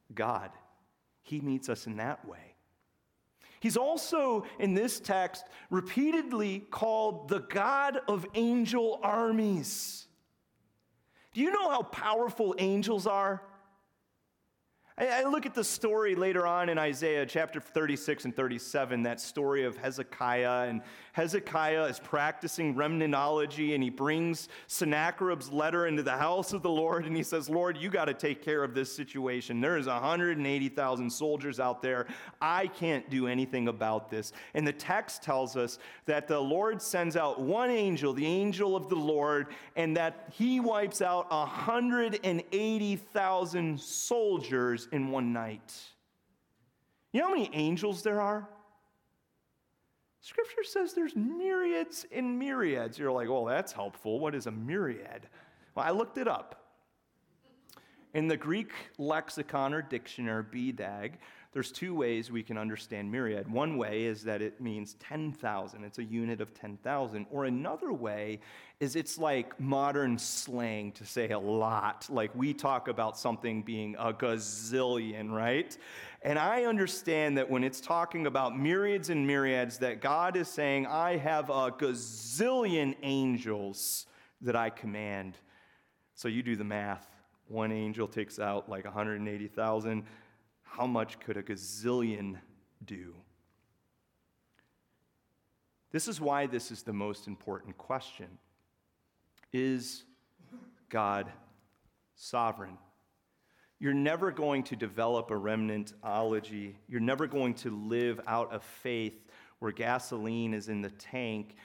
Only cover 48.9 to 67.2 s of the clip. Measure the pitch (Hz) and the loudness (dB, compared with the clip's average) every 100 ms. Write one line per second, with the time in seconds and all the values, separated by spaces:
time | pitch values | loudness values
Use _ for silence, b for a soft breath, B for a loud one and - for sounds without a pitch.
48.9 | _ _ _ _ _ _ _ _ _ _ | _ _ _ _ _ _ _ _ _ _
49.9 | _ _ _ - - 466 - 392 392 359 | _ _ _ -6 -2 -2 -2 -2 0 0
50.9 | 349 320 220 220 339 370 370 359 339 330 | 0 0 0 -2 0 0 2 2 0 -2
51.9 | - - - 247 247 277 269 180 135 117 | -8 -8 -4 -2 -2 -2 0 2 2 -2
52.9 | 117 143 127 120 131 117 135 190 - 101 | -2 0 2 2 2 2 0 0 -4 -6
53.9 | - 110 113 151 143 113 110 117 185 165 | -6 -2 0 0 -2 -4 -6 -2 -2 -2
54.9 | 110 - 113 - B B B B - 156 | -4 -10 -14 -16 B B B B -2 2
55.9 | 190 233 277 226 113 - - - _ _ | 2 0 0 0 0 -4 -18 -20 _ _
56.9 | _ _ _ _ _ _ _ _ - B | _ _ _ _ _ _ _ _ -20 B
57.9 | B B 156 160 156 147 180 190 - - | B B 0 2 0 0 -2 -2 -10 -14
58.9 | - 147 156 156 - 143 147 135 151 143 | -6 0 0 -2 -8 -4 0 0 0 -4
59.9 | 123 - - 117 110 107 123 127 110 98 | -6 -6 -6 -2 -2 -4 -4 -4 -4 -6
60.9 | 101 104 165 B B B 139 123 - 180 | -6 -8 -10 B B B -6 -6 -6 -4
61.9 | 170 123 117 117 117 107 110 110 107 - | 0 0 0 -2 -6 -4 -4 -4 -6 -8
62.9 | 107 101 120 120 104 98 117 151 143 107 | -8 -4 -2 -2 -2 -2 0 0 0 0
63.9 | 107 117 110 110 104 107 - 120 107 104 | 0 0 -2 -4 -2 -2 -4 -6 -6 -8
64.9 | - - 156 156 139 117 101 98 107 104 | -12 -10 -6 -6 -4 -4 -4 -6 -10 -14
65.9 | - 113 113 117 113 107 - 107 101 123 | -8 -4 -2 -2 -2 -6 -8 -14 -8 -4
66.9 | 143 127 107 | -2 -2 -4